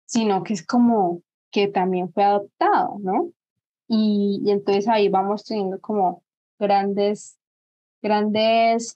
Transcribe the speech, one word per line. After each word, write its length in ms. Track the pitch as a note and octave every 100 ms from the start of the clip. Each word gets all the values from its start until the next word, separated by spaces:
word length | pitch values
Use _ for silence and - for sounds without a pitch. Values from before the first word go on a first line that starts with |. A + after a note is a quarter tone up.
| -
sino 380 | A#3+ A3 F#3+
que 120 | F#3 G#3
es 120 | -
como 540 | B3 A#3+ A3+ F3+ F3 - _ _
que 180 | - G3+
también 420 | G3+ F#3 F#3 F3+
fue 140 | F3 G3+
adoptado, 720 | G3+ G3+ - F#4 F4 - G3+
¿no? 320 | G3 G#3 F4 - _ _ _ _ -
Y, 540 | A3 G#3+ G#3 G3+ G3+
y 80 | -
entonces 360 | G3+ G3+ G3+ G3+
ahí 220 | A3+ G3+
vamos 340 | F#3+ G3 G#3 -
teniendo 340 | A3 F#3+ F#3+
como 440 | - G#3+ F#3 F3+ _ _ _ -
grandes, 800 | G#3 G3+ G3 G3+ G3+ G#3 - - _ _ _ _ _ _
grandes 960 | G#3 G#3+ G#3+ G#3 A3 A3+ A3+ A3+ A#3